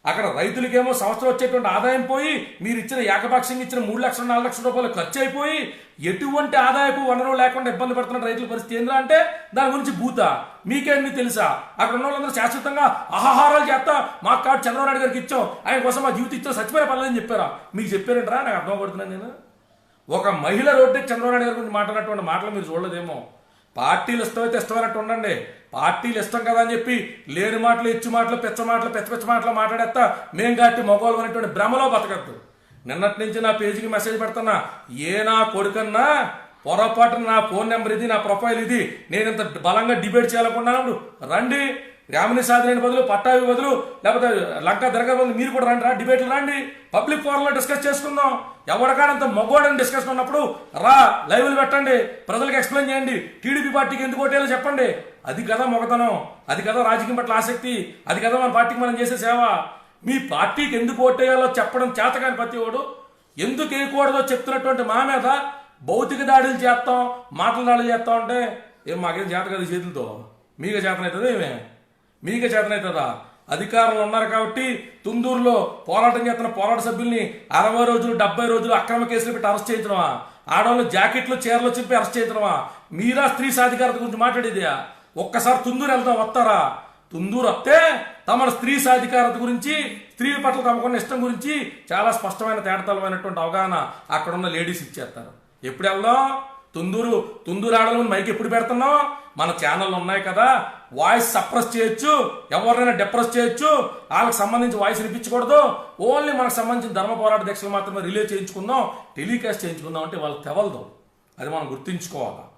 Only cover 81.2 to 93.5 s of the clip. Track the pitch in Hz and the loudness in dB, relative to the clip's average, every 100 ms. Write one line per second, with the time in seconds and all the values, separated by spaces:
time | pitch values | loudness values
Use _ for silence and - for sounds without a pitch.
81.2 | 247 254 233 240 247 233 240 240 208 240 | -2 -4 0 2 2 -2 0 0 0 -2
82.2 | 226 220 202 151 - - _ 165 233 254 | -2 0 0 -2 -4 -14 _ -2 0 2
83.2 | 277 - 269 254 247 240 247 233 233 220 | 2 0 -2 2 2 4 0 0 -6 0
84.2 | 240 247 226 190 165 135 - - _ - | 0 0 -2 -2 -2 -4 -8 -18 _ -10
85.2 | 180 233 240 254 247 247 277 254 247 226 | -4 0 2 2 0 -2 0 2 2 0
86.2 | 214 254 226 196 143 - - _ _ 170 | 0 2 4 4 0 -4 -16 _ _ -8
87.2 | 190 240 233 - 262 311 320 254 - - | -4 0 0 0 6 6 6 2 -8 -10
88.2 | - 240 254 - 240 277 254 254 247 247 | -2 2 2 0 -2 0 4 4 4 2
89.2 | 240 240 240 240 285 302 269 208 - - | 2 0 -4 -4 -2 -4 -4 -10 -18 -4
90.2 | 262 277 262 254 247 233 247 240 - 254 | -2 0 0 0 0 0 0 -2 -4 -4
91.2 | 247 208 285 302 226 - - 185 220 220 | -2 -4 -4 -4 -6 -14 -6 0 2 0
92.2 | 190 185 220 214 196 190 190 196 190 185 | -4 -6 -4 -4 -2 -4 -2 -2 -2 -4
93.2 | 190 175 165 | -6 -4 -2